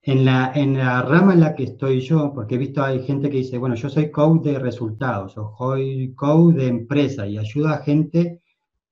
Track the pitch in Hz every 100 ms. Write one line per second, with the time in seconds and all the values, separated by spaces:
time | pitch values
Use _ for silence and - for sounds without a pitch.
0 | - 131 131 131 131 147 139 135 131 123
1 | 127 165 196 175 156 156 120 - 135 127
2 | 127 160 143 - 107 123 135 151 135 127
3 | - 135 139 135 127 120 127 110 139 160
4 | 151 - 151 160 143 135 123 113 110 107
5 | 131 104 95 - 107 - 127 135 135 135
6 | 127 - 143 156 170 135 127 117 - 143
7 | 139 - 101 104 110 147 156 147 151 147
8 | 156 170 175 170 _ _ _ _ _